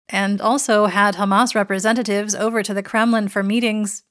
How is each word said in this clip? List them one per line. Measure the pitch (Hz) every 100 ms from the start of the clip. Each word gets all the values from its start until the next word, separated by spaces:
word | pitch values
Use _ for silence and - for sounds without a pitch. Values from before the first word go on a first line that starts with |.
| -
and | 196 196 202
also | 220 269 - 214 208
had | 208 202 196
Hamas | 202 196 247 220
representatives | 196 190 214 240 220 202 208 -
over | 220 226
to | 202 196
the |
Kremlin | 196 190 214 226 202
for | 208
meetings | 196 226 233 214 208 - -